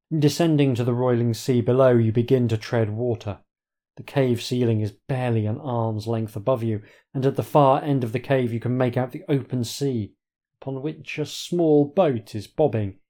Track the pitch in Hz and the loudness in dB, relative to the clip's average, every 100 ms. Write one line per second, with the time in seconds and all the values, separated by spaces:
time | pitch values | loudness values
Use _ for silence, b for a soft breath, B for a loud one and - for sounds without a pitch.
0 | _ 160 147 - 170 151 139 120 123 120 | _ 0 2 2 2 2 2 2 0 0
1 | 127 120 117 113 - 123 117 127 131 123 | 2 2 0 0 0 0 2 4 6 6
2 | 113 113 117 131 120 110 - 120 107 107 | 4 2 2 2 2 -2 -2 -2 -2 -2
3 | 123 110 107 95 _ _ _ _ _ - | -4 -4 -6 -12 _ _ _ _ _ -20
4 | - 143 131 117 - 123 120 110 107 - | -6 0 0 0 -2 0 2 0 -2 -6
5 | - 131 123 113 107 120 143 120 113 107 | -6 -4 0 0 0 -4 -4 -2 -2 -4
6 | 107 117 110 110 104 131 113 104 b b | -4 -4 -4 -4 -2 0 -2 -4 b b
7 | _ 135 131 135 117 151 139 143 147 139 | _ -2 -2 -2 0 4 6 4 2 -2
8 | 120 120 - 135 120 113 117 123 127 123 | -2 -4 -2 0 0 -2 -2 0 0 0
9 | 127 151 - 143 117 127 120 - 143 120 | -4 -6 -2 -2 -2 -4 -6 -4 -4 -4
10 | 98 _ _ _ _ _ - 135 147 156 | -6 _ _ _ _ _ -10 -8 -8 -10
11 | 151 - 147 - - 175 160 147 147 190 | -10 -8 -8 -10 -4 0 4 4 4 2
12 | 170 120 - 110 98 - 147 113 101 - | 2 0 -6 -10 -8 0 0 0 -4 -8